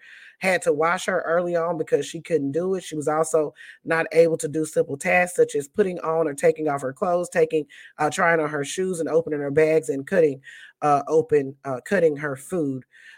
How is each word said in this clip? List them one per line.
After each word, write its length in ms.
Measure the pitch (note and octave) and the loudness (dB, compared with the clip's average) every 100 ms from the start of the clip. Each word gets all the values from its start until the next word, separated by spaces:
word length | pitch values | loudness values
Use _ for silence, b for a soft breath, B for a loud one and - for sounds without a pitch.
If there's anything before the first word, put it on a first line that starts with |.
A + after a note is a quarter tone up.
| B B B B | B B B B
had 220 | F#3+ F3+ | 0 0
to 100 | F3 | 2
wash 320 | D3 E3 F3+ - | 2 2 0 -2
her 160 | F3+ | -2
early 340 | - E3+ F3 E3+ | 0 0 0 0
on 220 | E3 E3 | -2 -4
because 280 | - D3+ C#3 | -2 -2 -2
she 140 | E3+ | -10
couldn't 320 | - D#3+ C#3 | -2 -2 -2
do 200 | D3+ F#3 | -2 -2
it. 100 | F#3+ | -4
She 120 | - D#3 | -6 -6
was 120 | D3 | -2
also 460 | D#3 D#3+ D#3+ D3 - B B - | -2 0 0 -2 -6 B B -4
not 220 | D#3+ D#3+ | -2 2
able 240 | D#3+ E3+ D#3 | 4 4 2
to 100 | D#3 | -4
do 180 | D#3 D#3 | -4 -2
simple 320 | E3+ D#3 C#3 | -2 -2 -2
tasks 380 | F3+ F3+ F3 - | 2 2 2 2
such 180 | D#3+ | 0
as 140 | D3 C#3 | 0 -4
putting 320 | - G3 F3 | -2 -2 -2
on 280 | D#3+ D#3+ D#3+ | -2 0 0
or 60 | |
taking 340 | C#3 E3+ D#3+ D3+ | 2 2 2 0
off 140 | C#3 | -2
her 100 | C3+ | -4
clothes, 380 | C3+ F#3 F3 F3 | -4 -2 0 0
taking, 380 | F3 D#3+ D#3+ C#3+ B B B | 0 2 0 -4 B B B
uh, 100 | D3+ | -2
trying 300 | - E3+ E3 | 2 2 2
on 100 | D3+ | 0
her 160 | D3+ C#3 | -4 -4
shoes 340 | - F#3 E3+ | -4 -4 -2
and 80 | D3 | 0
opening 340 | D#3+ D#3+ D3+ | 0 0 -2
her 100 | C#3+ | 0
bags 380 | C#3+ D#3 D#3+ D3+ | 2 4 4 0
and 180 | C#3 C3+ | -4 -2
cutting, 340 | F#3+ D#3 C3 B B B B | 2 4 2 B B B B
uh, 220 | D3 C#3+ - | 2 2 2
open, 480 | D#3 D#3 D3+ C3+ C3+ C#3 | 0 4 2 0 -6 -8
uh, 140 | B2 - | -8 -2
cutting 320 | G3 E3 C#3+ | 2 2 2
her 180 | D3 C3+ | -4 -8
food. 480 | - F#3 C#3+ C3 - B B | -6 -4 -2 -4 -10 B B